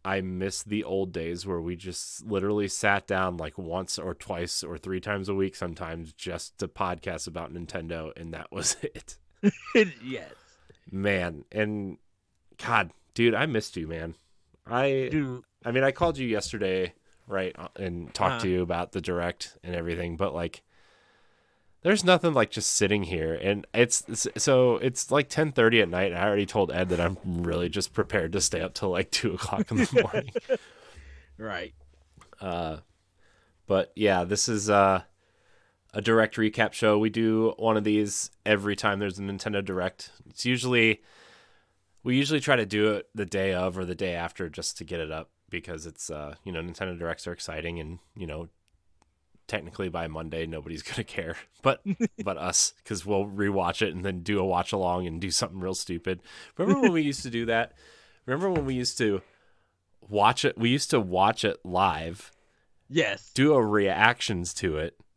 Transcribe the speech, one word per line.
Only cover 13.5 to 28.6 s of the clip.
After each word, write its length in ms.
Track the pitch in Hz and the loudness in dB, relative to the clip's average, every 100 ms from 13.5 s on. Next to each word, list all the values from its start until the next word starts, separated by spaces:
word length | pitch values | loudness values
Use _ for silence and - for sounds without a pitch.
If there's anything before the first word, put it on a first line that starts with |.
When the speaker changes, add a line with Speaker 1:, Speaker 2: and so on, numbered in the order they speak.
| 117 - - | -2 -4 -8
Speaker 1:
you, 100 | 80 | -8
man. 260 | 82 82 82 _ _ _ _ - | -6 -8 -10 _ _ _ _ -6
I, 420 | 120 139 135 127 | 0 2 2 0
Speaker 2:
Dude. 320 | 156 139 123 - _ | -2 -2 -6 -14 _
Speaker 1:
I 60 | 117 | -2
mean, 140 | 123 | 2
I 80 | 135 | 2
called 260 | 135 175 143 | 4 0 0
you 80 | 123 | 0
yesterday, 680 | 107 - 110 95 92 90 - _ _ - | 0 -2 -2 0 0 -2 -6 _ _ -6
right, 260 | 98 92 - | -4 -4 -6
uh, 100 | - - | -14 -6
and 360 | 95 87 82 | -6 -6 -8
talked 200 | - 98 | 0 0
Speaker 2:
Uh-huh. 80 | 120 | 2
Speaker 1:
to 60 | 107 | 0
you 140 | 90 | 2
about 300 | 90 87 87 | 2 -2 -2
the 80 | 98 | -6
Direct 560 | 85 87 87 - - - | -4 -2 -2 -4 -12 -14
and 120 | 90 87 | -8 -6
everything, 400 | 85 85 87 82 | -4 -4 -4 -2
but, 180 | 98 | -2
like, 280 | 76 85 - _ _ _ _ _ _ _ _ _ _ _ _ | -2 -6 -6 _ _ _ _ _ _ _ _ _ _ _ _
there's 220 | 170 208 | 0 2
nothing 280 | 180 180 170 | 6 6 6
like 180 | 143 107 | 4 2
just 200 | - - | 2 0
sitting 340 | - 101 104 | 2 4 2
here, 300 | 87 87 80 | 0 -2 -2
and 320 | 80 98 101 - | 0 0 0 0
it's, 300 | - 233 - - | 4 4 4 -4
it's, 200 | 110 - - | -4 -4 -2
so 340 | - 131 127 113 | 4 6 6 4
it's, 340 | 131 123 - | 0 -2 2
like, 180 | 139 139 | 2 2
ten 220 | - 156 | 0 0
thirty 280 | 131 113 117 | 6 6 6
at 80 | 92 | 4
night, 240 | 90 95 | 2 0
and 80 | 87 | 2
I 60 | 101 | 2
already 200 | 101 101 | 2 2
told 240 | 110 92 | 2 2
Ed 200 | 87 92 | 2 0
that 100 | 87 | 2
I'm 160 | 85 95 | 2 0
really 440 | - 85 87 85 87 | -4 -2 0 0 -2
just 240 | 104 92 | -2 -4
prepared 400 | - 101 104 82 | -2 0 0 0
to 80 | 95 | 0
stay 200 | - - | 0 -2